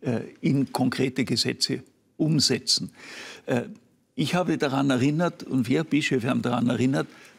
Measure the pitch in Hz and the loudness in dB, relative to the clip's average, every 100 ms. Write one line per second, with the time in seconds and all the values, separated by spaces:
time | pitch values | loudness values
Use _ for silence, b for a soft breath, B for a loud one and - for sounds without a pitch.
0 | - 113 - - - 139 135 - 131 - | -4 -4 -4 -4 0 2 0 0 0 0
1 | 135 127 123 117 127 123 - 127 - _ | 0 0 -2 0 -2 -2 -4 -4 -8 _
2 | _ - 156 156 - - - - - - | _ -2 2 4 2 2 0 -2 -2 -12
3 | B B B B B 123 - - _ _ | B B B B B -2 -2 -10 _ _
4 | _ - 147 175 170 151 147 131 143 127 | _ -6 -2 0 0 0 0 0 2 2
5 | 135 151 170 170 - 131 117 143 160 143 | 2 2 0 -2 -4 0 2 0 0 0
6 | 151 135 123 123 117 123 120 120 131 143 | 2 0 0 -2 0 0 0 2 2 0
7 | 151 B B | -4 B B